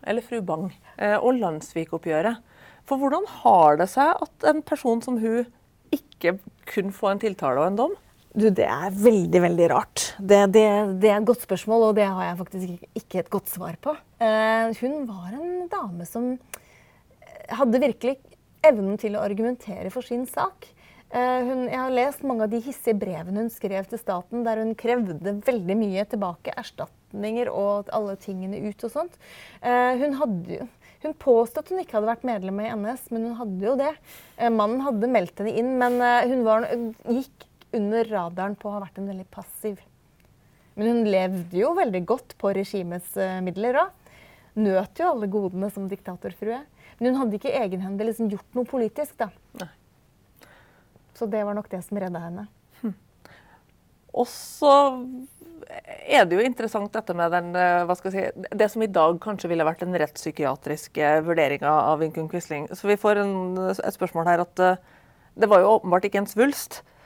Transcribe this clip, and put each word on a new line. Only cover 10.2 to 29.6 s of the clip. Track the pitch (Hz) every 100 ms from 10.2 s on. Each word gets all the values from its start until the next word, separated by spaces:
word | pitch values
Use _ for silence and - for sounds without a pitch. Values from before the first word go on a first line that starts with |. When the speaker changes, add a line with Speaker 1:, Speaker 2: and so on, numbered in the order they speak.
Speaker 2:
Det, | 196 202 202
det, | 208 214 202 208 185
det | 214
er | 208
et | 214
godt | 240
spørsmål, | - 185 - 226 220
og | 208
det | 196
har | 185 180
jeg | 175
faktisk | 180 190 185 175
ikke, | - -
ikke | - 190
et | -
godt | 196 -
svar | - 175 165
på. | 277 302 - -
Eh, | 226 220 220 226 226 220
hun | 247 302 254
var | 196 175
en | 240 339 359 349
dame | 403 240 170 175
som, | 226 247 254 _ - _ _ _ _ _ _ -
eh, | - - 220
hadde | 262 240
virkelig | 269 220 233 269 _ _ _ _ 311
evnen | 226 196 214
til | 214 208
å | 202
argumentere | 202 226 247 - 185 190
for | 247 240
sin | 240 247
sak. | - 370 - - _ - - -
Eh, | - 247 254
hun, | 247 262 247
jeg | 254
har | 262 254
lest | 262 277
mange | 277 233 214
av |
de | 233
hissige | 240 - - 214
brevene | 202 165 170 196
hun | 226
skrev | - 202 190 190
til | 233
staten, | - 180 175 233 233
der | 220
hun | 220 220
krevde | 233 247 202 151 180 202
veldig | 202 247 175 202
mye | 214 190 208
tilbake, | 226 190 165 -
erstatninger | - 233 - - _ _ 202 208 233 247
og | - 202 202 202 -
alle | 208 196
tingene | - 190 190 202 208
ut | 202 233
og |
sånt. | 285 339 - - - - -